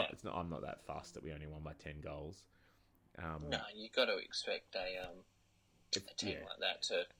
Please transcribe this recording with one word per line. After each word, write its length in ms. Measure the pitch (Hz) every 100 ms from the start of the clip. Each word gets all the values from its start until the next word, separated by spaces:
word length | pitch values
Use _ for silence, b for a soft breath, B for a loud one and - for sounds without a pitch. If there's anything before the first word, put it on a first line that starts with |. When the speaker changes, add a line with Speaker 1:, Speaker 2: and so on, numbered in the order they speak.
Speaker 1:
not, 100 | -
it's 120 | -
not, 120 | 107 -
I'm 140 | 85
not 120 | 78
that 200 | 67 -
fussed 300 | - 76 -
that 100 | -
we 80 | 80
only 160 | 73 76
won 160 | 76
by 100 | 76
ten 280 | 76 80 73
goals. 420 | 76 73 76 - - b b b b - - -
Um, 320 | 85 78 143
Speaker 2:
No, 140 | 127 -
you 160 | 107 110
gotta 280 | - 117 98
expect 580 | - - - 98 - 98
a, 220 | 92 92
um, 260 | 90 90 - _ _ _ _ - -
Speaker 1:
If, 160 | 98 -
Speaker 2:
a 60 |
team 240 | - 104 -
Speaker 1:
yeah. 60 | 98
Speaker 2:
like 140 | -
that 220 | 95 -
to, 240 | - 90 90